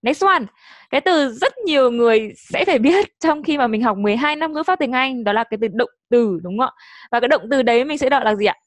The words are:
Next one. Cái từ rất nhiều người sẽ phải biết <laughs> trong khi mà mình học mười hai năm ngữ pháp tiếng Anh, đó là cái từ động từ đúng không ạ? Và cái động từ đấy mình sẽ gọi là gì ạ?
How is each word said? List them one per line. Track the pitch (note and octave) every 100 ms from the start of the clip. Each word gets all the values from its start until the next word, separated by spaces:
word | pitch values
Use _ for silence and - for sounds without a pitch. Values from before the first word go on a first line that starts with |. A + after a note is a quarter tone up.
Next | A3+ C4+
one. | G4 F4+ G#3 _ _ - -
Cái | C4+
từ | E4 E4+ C#4
rất | A3 - C5+
nhiều | G#4 D4 C4
người | A#3 A#3 A3 A3 -
sẽ | - C#4
phải | D4 D4
biết | A#3+ F4+ G#4+
<laughs> | _
trong | D#4+ D4+
khi | D4+ D4
mà | B3
mình | A3
học | A#3 G3
mười | G#3 G#3+
hai | D4 D4+
năm | D#4+
ngữ | D4+
pháp | D#4+ F#4
tiếng | C#4+
Anh, | B3+ C4 B3+
đó | G#3+
là | G#3
cái | A#3 G#3+
từ | A3
động | F#3+ B3 _ _
từ | A#3+ A3+ F3
đúng | F3+ G3+
không | B3+
ạ? | - - - -
Và | A#3+
cái | A#3+
động | C#4+ A3
từ | C4+
đấy | B3 A#3
mình | C4+ D4
sẽ | C4
gọi | C#4
là | A3
gì | G#3+ G#3
ạ? | -